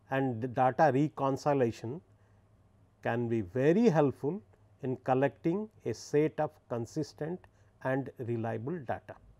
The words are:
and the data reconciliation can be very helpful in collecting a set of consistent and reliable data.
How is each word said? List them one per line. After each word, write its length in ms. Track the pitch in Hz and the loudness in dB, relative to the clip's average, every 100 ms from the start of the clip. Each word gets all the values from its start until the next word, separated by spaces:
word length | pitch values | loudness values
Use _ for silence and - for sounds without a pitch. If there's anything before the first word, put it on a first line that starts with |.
| - | -6
and 300 | 135 135 110 | -2 -2 -2
the 80 | 127 | -4
data 420 | 120 127 123 156 | 2 2 4 4
reconciliation 1080 | 131 151 - 135 131 151 143 117 - 113 160 - _ _ _ _ _ _ _ _ _ | 4 0 0 -2 0 0 2 2 0 -8 -10 -14 _ _ _ _ _ _ _ _ _
can 260 | 117 117 117 | -2 -2 0
be 120 | 113 | -2
very 480 | 90 127 143 180 233 | -2 2 4 6 6
helpful 520 | 160 143 - 139 196 - _ _ _ | 6 4 0 -4 -6 -10 _ _ _
in 140 | 131 127 | -6 -4
collecting 640 | - 131 139 - 165 190 214 _ | 0 2 2 0 -2 -2 -4 _
a 100 | 123 | -8
set 440 | 110 - 147 151 - | -8 -2 2 2 0
of 120 | 151 - - | -4 -6 -8
consistent 720 | 117 117 156 143 - 147 185 - _ _ _ | -8 -6 -6 -8 -8 -8 -10 -14 _ _ _
and 260 | 131 135 131 - | -4 -2 -4 -8
reliable 600 | 117 117 113 113 120 175 | -6 -4 -4 -6 -6 -8
data. 360 | 113 95 - - - - | -6 -8 -10 -20 -20 -20